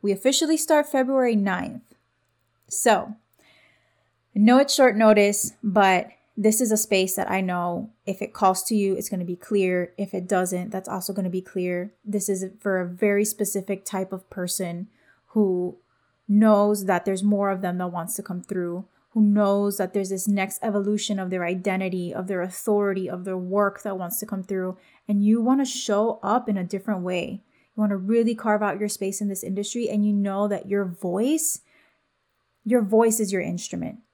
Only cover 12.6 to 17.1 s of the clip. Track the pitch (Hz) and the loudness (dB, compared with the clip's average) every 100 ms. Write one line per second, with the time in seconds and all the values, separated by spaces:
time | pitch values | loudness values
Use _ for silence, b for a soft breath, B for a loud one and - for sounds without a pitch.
12.6 | 202 185 175 180 208 202 208 - 208 202 | -4 -2 -4 -2 0 2 0 -2 -4 -4
13.6 | 190 196 - 190 190 190 _ - 180 - | -6 -8 -6 -6 -6 -8 _ -8 -6 -4
14.6 | 180 170 196 b b b b 220 196 180 | -6 -8 -12 b b b b 2 2 2
15.6 | 180 - _ _ _ _ - 208 220 208 | -2 -6 _ _ _ _ 2 6 6 6
16.6 | 208 208 190 180 196 | 4 0 0 0 0